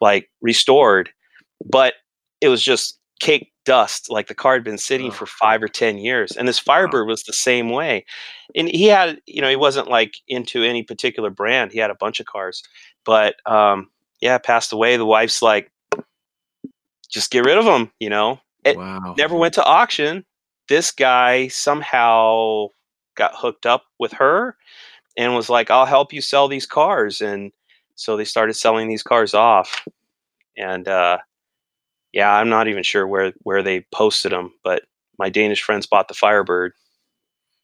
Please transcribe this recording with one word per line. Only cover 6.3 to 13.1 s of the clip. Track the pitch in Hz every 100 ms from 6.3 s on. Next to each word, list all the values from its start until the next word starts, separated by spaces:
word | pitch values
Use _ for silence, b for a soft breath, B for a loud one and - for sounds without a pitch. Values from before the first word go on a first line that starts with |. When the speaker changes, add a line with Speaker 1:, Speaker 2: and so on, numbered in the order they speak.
| -
Speaker 1:
And | 123
this | 120 -
Speaker 2:
Wow. |
Speaker 1:
Firebird | 156 185 135 107
was | 113
the | -
same | - 131 123 117
way. | 127 160 107 - B B B B -
And | 170
he | 170 208
had, | 202 175 151 _
you | -
know, | 135
he | 135
wasn't, | 143 135 -
like, | 117 107 - -
into | 127 120 123
any | 113 120
particular | 113 107 131 113 107
brand. | 95 104 127 107
He | 113
had | 107
a | 98
bunch | 104 -
of | 110
cars. | 104 95 - b b b b
But, | -